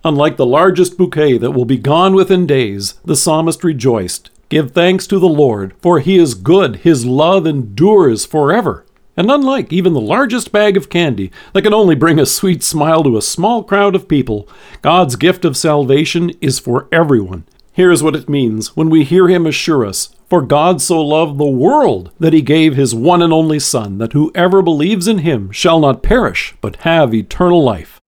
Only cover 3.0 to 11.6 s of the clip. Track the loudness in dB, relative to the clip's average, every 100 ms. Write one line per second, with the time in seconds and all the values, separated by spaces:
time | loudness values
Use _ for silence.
3 | -6 -4 0 0 -2 -2 -4 -2 -2 -2
4 | -4 -10 -16 _ _ -4 -2 0 0 0
5 | -2 0 2 2 0 0 -8 -4 0 0
6 | 2 2 2 0 2 2 2 -2 0 0
7 | 0 0 2 2 0 -4 -6 0 4 4
8 | 4 0 -4 -2 0 0 -2 -8 _ _
9 | _ -4 0 0 0 -2 -2 -2 0 0
10 | -2 -2 -2 -4 -2 0 2 0 -2 -2
11 | -2 -2 -8 -12 -6 -2